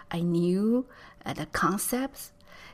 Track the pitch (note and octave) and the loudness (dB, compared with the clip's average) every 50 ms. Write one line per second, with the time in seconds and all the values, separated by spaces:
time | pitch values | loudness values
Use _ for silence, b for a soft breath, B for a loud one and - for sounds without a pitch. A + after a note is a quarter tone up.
0 | B B - E3+ E3+ F3 E3+ E3+ E3+ F3 F3+ F#3+ G#3 A3 A#3 B3+ B3+ B B B | B B -2 0 0 2 2 4 4 4 4 4 4 4 2 2 0 B B B
1 | B B B B - - - - D3+ - - - - D#3+ F#3 G3+ - - A#3+ B3 | B B B B -10 -8 -6 -6 -8 -6 -4 0 0 0 0 0 0 -2 -2 -2
2 | C4+ C4+ - - - - - - B B B B B B | -2 -4 -6 -10 -16 -16 -18 -20 B B B B B B